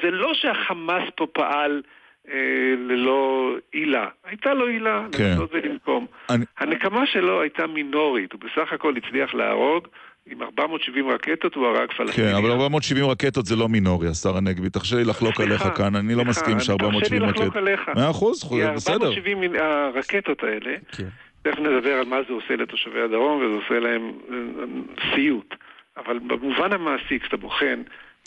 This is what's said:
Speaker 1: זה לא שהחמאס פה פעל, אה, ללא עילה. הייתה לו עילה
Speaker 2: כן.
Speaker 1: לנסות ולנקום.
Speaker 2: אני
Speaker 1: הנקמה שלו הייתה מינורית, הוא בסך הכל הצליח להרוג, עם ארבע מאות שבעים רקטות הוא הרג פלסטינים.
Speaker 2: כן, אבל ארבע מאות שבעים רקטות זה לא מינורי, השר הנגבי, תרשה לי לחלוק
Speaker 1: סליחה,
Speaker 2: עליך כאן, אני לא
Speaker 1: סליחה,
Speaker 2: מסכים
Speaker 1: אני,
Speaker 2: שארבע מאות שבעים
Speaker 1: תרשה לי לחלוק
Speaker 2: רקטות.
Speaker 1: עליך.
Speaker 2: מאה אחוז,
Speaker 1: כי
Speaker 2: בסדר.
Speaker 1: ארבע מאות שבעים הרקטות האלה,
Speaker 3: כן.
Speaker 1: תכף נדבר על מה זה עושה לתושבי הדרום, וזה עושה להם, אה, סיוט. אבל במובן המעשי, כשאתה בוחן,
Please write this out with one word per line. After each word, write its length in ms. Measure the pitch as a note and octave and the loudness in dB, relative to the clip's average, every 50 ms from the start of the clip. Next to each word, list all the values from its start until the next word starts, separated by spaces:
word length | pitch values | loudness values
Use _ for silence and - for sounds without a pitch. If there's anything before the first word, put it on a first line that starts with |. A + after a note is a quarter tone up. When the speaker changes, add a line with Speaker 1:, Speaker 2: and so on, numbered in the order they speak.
| - | 0
Speaker 1:
זה 80 | F3 | 0
לא 220 | F#3 F#3 A3 D#4+ D#4 | 0 0 0 0 0
שהחמאס 680 | - - C4+ G#3 F3 - - F#3 E3+ E3 E3 F3 F3+ - - - | 0 0 0 -2 -2 -2 -4 -6 -6 -4 -4 -2 -2 -4 -4 -6
פה 120 | - D#3+ D3+ - | -6 -6 -4 -2
פעל, 480 | - D3 - C#3+ D3 D3 D3 D3 D3 C#3 - - - - - _ _ _ - | -2 -2 0 0 0 0 0 -2 -2 -6 -10 -16 -20 -20 -20 _ _ _ -8
אה, 40 | C#3 C3+ C3 C3 C3 C3 B2+ C3 C3 B2 | -4 -2 -2 0 0 2 2 2 2 0
ללא 760 | B2 B2 B2+ B2 B2 C3 C3 C#3 C3+ C3+ C3 C3 B2+ B2+ B2 C3+ - _ | 0 0 0 2 2 4 4 4 4 2 2 2 0 0 -2 -4 -8 _
עילה. 360 | - D#3 D#3 D3+ C3+ A#2+ G#2 - - - - | -6 -4 -2 0 0 0 -2 -4 -8 -12 -16
הייתה 280 | E3 G3+ G#3+ - C#4 C#4 | -14 -12 -4 -2 0 0
לו 140 | C4+ B3 B3 | 2 0 0
עילה 380 | A#3 A3+ A3 A3 G#3+ G#3 A3 A3 D#3+ - | -2 -2 -2 0 -2 -2 -2 -4 -2 0
Speaker 2:
כן. 60 | G#2+ | 2
Speaker 1:
לנסות 260 | G2 F2+ E2 E2 - D#3+ | 2 2 2 0 -2 -2
ולנקום. 520 | E3+ - D4 D4 B3+ - D3 C3+ B2 A#2+ - - - - - | -4 -4 -4 -6 -6 -2 -2 -2 -2 -2 -6 -10 -14 -4 -2
Speaker 2:
אני 160 | B2 A#2 A#2+ - _ - | 0 0 0 -2 _ -6
Speaker 1:
הנקמה 480 | D3 D3 - - - F#3+ G3+ A#3+ C4+ C#4+ | -4 -2 -2 -2 -2 0 0 0 0 0
שלו 340 | - G3+ F3+ F3+ F#3+ F3+ | 2 2 2 2 2 2
הייתה 260 | D#3+ D3+ - - E3 D#3+ | 0 0 -2 -2 -4 -2
מינורית, 680 | D#3 D3+ D3 C#3 C#3 D3+ D#3 D3 C3 A2+ F#2 F#2 - | -4 -4 -4 -2 0 2 2 2 2 0 -2 -4 -6
הוא 80 | G2+ | -12
בסך 320 | - A#2 - D3+ D#3+ - E3 | -14 -6 -4 -2 -2 -2 -4
הכל 200 | D3 - D#3 C3+ A#2+ | -2 0 0 0 -2
הצליח 360 | - - - C3+ - - - | -4 -4 -2 -2 -2 -2 0
להרוג, 540 | A#2+ A2 G#2+ G#2+ A2 A#2+ C#3 D#3 F3 F3 - - - - - - _ _ - | 0 0 2 2 2 4 2 2 0 -2 -6 -12 -20 -20 -20 -20 _ _ -18
עם 100 | - - | -14 -12
ארבע 260 | B2 - - - D3 D#3 | -12 -8 -4 -2 -2 -2
מאות 140 | D#3+ D3+ - | -2 -4 -6
שבעים 260 | C3 B2 C#3 C3+ C3+ | -2 -2 -2 0 0
רקטות 460 | B2 A2+ - D3+ D#3+ D#3+ - F3 - | 0 0 0 -2 -2 0 -2 -2 0
הוא 120 | - B2+ A#2+ | 0 2 2
הרג 240 | A2+ A#2 A#2+ A#2+ - - | 2 2 0 -2 -2 -4
פלסטינים. 340 | A#2 G#2+ - - A2 G#2 | -4 -2 0 2 2 4
Speaker 2:
כן, 40 | G2 G2+ | 4 4
אבל 140 | G#2 A2+ | 4 4
ארבע 160 | A#2+ B2+ C3+ C#3+ | 4 4 4 2
מאות 160 | D3 D#3 - | 2 0 0
שבעים 220 | - C3+ C3+ C#3 | 2 2 2 4
רקטות 400 | C3+ C3 - - C3+ - C3+ A2 | 4 2 2 2 2 2 0 0
זה 100 | F2+ A2+ | 2 2
לא 140 | A2+ A2+ A2+ | 2 4 4
מינורי, 380 | A2+ A2 F#2+ F#2 F2+ E2+ E2 E2+ | 4 4 6 4 4 4 2 0
השר 300 | D#2+ - - G2 F#2+ F#2 | 0 0 0 0 2 2
הנגבי, 320 | F#2+ G2 F#2 F2 F#2 F#2 | 2 2 0 0 -2 -2
תרשה 260 | - G2 - - B2 | -2 -2 -2 0 2
לי 80 | A#2+ A#2 | 2 4
לחלוק 320 | A2+ G#2+ - A2+ A2 A2 | 2 2 2 2 0 2
Speaker 1:
סליחה, 140 | - A2 G2+ G#2 G2 F#2+ | 2 2 2 2 2 2
Speaker 2:
עליך 120 | F#2+ F2 - | 0 0 2
כאן, 180 | G2+ G2 G2+ | 2 2 2
אני 120 | G2+ G2+ A2 A#2 | 2 0 2 2
לא 80 | A#2+ B2 | 2 2
Speaker 1:
סליחה, 60 | B2 | 2
Speaker 2:
מסכים 240 | A#2 - - A#2+ A2 | 2 0 2 2 2
Speaker 1:
אני, 80 | G#2 G2+ | 2 2
Speaker 2:
שארבע 260 | - G2 G2 G2+ G#2+ | 2 2 2 2 2
מאות 160 | G#2 G#2 G#2 | 2 2 2
שבעים 160 | G#3+ - - | 2 2 2
Speaker 1:
תרשה 120 | G#3+ G#3 - | 2 2 2
לי 60 | G#3+ G#3 | 2 0
לחלוק 100 | G3 F#3 G#3+ | 0 0 0
Speaker 2:
רקטות. 100 | F#3+ G3 | 0 2
Speaker 1:
עליך. 220 | G3 F#3 - - C#3+ | 0 0 -2 -2 0
Speaker 2:
מאה 140 | - C3 D#3 | 2 2 2
אחוז, 340 | - F#3+ G3 A3 F4+ - - | 2 2 2 2 2 0 -2
Speaker 1:
כי 120 | D3+ B2 A#2+ D#3+ D#3 D3 | -2 0 0 2 0 0
Speaker 2:
בסדר. 180 | C#3+ - F#3 F#3+ | -2 -2 0 0
Speaker 1:
ארבע 120 | A3 A#3 | 2 2
מאות 100 | D3 G#2+ | 0 0
שבעים 260 | - F3 G3 G3+ G3 F#3 F3 E3+ | 0 -2 -2 -2 -2 -2 -2 0
הרקטות 880 | - D#3+ D#3 D3+ C#3+ C#3+ C#3 A#2+ C3+ C3+ - - G3+ - - C#3+ - - | 0 0 2 2 0 0 0 -2 -4 -4 -2 -2 -2 0 -2 -2 -2 -2
האלה, 320 | A2 G#2+ G#2+ - B2 C#3 F#3 F3 - - - | -2 -4 -4 -4 -6 -8 -8 -10 -12 -12 -10
Speaker 3:
כן. 60 | F#2+ F#2+ G2+ - - - _ _ | -10 -10 -12 -16 -20 -20 _ _
Speaker 1:
תכף 180 | - D3+ D3 C#3+ | -4 -2 -2 0
נדבר 340 | D3 D3+ C#3 B2+ A#2 C3+ C#3 | 2 2 2 2 4 2 2
על 120 | C3 B2+ | 2 0
מה 120 | A#2+ C3 C3 C3+ - | 0 0 -2 -2 -2
זה 60 | B2+ | -4
עושה 220 | A2 - - B2+ | -6 -4 -2 -2
לתושבי 460 | A#2 A#2+ A#2 - A2 - A2+ G#2+ A#2 | -2 -2 -4 -4 -6 -6 -4 -2 -2
הדרום, 400 | A#2 A2+ A2 A2+ B2+ D3 D3+ C#3+ | 0 2 2 2 4 2 2 2
וזה 140 | B2+ A2+ G#2+ G#2 G2 | 2 0 0 -2 -2
עושה 160 | - - A#2+ | 0 0 0
להם, 320 | A#2 A#2 A#2 A2+ A2+ A2+ - - - - | 2 0 0 -2 -2 -4 -8 -12 -12 -10
אה, 40 | B2 B2 A#2+ A#2+ - B2+ B2 B2 C3 C3 C3 - - - - - - | -10 -8 -8 -8 -8 -8 -8 -8 -8 -10 -10 -10 -8 -6 -4 -2 0
סיוט. 400 | C#3 C#3 D3+ C3+ A2 - - - - - - - - - _ _ - | 2 2 2 2 0 -2 -8 -14 -18 -18 -20 -20 -20 -20 _ _ -12
אבל 220 | - - A#2+ A#2+ | -8 -6 -6 -6
במובן 540 | A#2+ B2 A#2+ A#2 B2 C#3 B2+ B2 E3+ F#3+ G#3 | -4 -4 -4 -4 -2 -2 -2 0 0 0 0
המעשי, 460 | F#3+ E3+ D#3 C#3 - - - C#3+ A#2 | -2 -2 -2 -2 -4 -4 -4 -4 -4
כשאתה 180 | - - - - | -4 -4 -6 -6
בוחן, 440 | G2 G2+ - - C#3+ C3+ B2 A#2+ B2 - - - - - - _ _ | -6 -6 -4 -2 0 0 -2 -4 -6 -12 -18 -20 -20 -20 -20 _ _